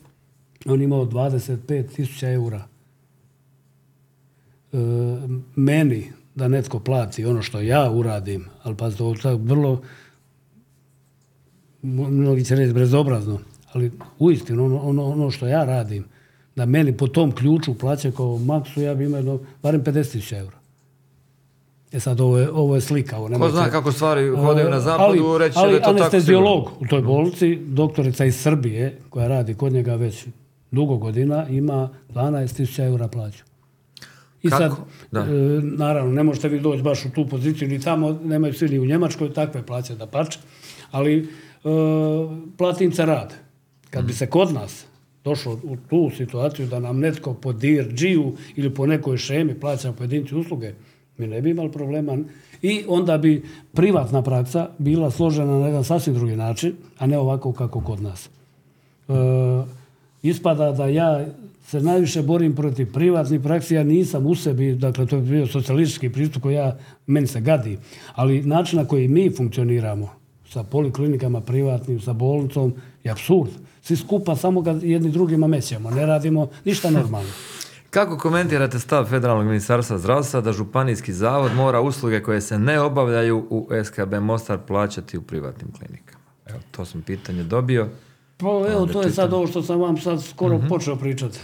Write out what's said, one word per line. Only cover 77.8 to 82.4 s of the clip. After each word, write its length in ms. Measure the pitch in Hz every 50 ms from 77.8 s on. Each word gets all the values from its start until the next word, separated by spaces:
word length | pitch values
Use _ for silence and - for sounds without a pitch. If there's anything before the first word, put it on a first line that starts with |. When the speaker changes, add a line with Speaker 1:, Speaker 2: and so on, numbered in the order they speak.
| - -
Speaker 2:
Kako 280 | - 196 208 190 165 147
komentirate 640 | - 165 165 175 180 160 151 143 139 127 127 123
stav 260 | - - 156 147 123
Federalnog 400 | 107 127 131 120 123 117 107 104
ministarstva 520 | 107 110 104 104 - 120 120 117 - 113 92
zdravstva 440 | 85 101 127 143 143 139 - 127
da 120 | 107 113 107
županijski 600 | 101 107 101 - 131 131 131 113 - - - 95
zavod 380 | 90 104 113 131 143 139 123 107
mora 260 | 127 131 135 127 117
usluge 420 | 123 139 131 - - 117 110 107 101
koje 180 | - 107 104